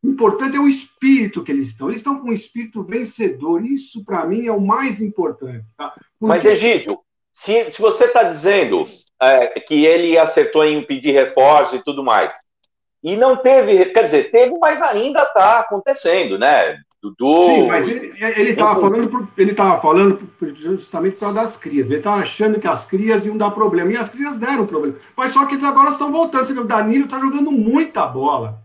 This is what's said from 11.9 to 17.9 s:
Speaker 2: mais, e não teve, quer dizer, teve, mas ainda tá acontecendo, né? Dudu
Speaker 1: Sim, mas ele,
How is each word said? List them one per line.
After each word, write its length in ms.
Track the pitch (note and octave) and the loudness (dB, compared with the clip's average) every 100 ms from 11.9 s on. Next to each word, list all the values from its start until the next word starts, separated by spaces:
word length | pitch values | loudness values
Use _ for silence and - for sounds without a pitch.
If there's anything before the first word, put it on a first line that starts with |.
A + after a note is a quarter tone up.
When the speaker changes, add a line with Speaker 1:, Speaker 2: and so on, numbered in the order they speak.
| C#3 | -6
Speaker 2:
mais, 300 | C3+ G#2+ D#2 - _ _ _ _ _ _ | 0 2 0 -6 _ _ _ _ _ _
e 120 | D#3 G3+ | -6 0
não 220 | C4 B3+ | 2 4
teve, 480 | B3+ C4 G#3+ G3 F#3 | 4 4 6 4 4
quer 140 | A3 - | 2 2
dizer, 260 | D3+ - | 2 2
teve, 260 | A3+ B3 E4+ | 4 4 4
mas 220 | E4 D4 | 0 0
ainda 420 | D4+ G#3 B3+ C#4+ C#4 | -2 -2 -2 0 0
tá 320 | G#3 G3 A#3 | 4 4 4
acontecendo, 800 | A3+ G3+ G3 C4+ E3+ F3+ C#3+ G2 | 0 -6 -4 -4 0 0 0 0
né? 380 | B2+ C#3 E2 - _ _ | 2 2 2 -4 _ _
Dudu 440 | G#2 G2 C3 D#3+ | -16 -4 2 4
Speaker 1:
Sim, 240 | F3 D#3+ - | 4 4 2
mas 200 | - | 0
ele, 260 | - | -2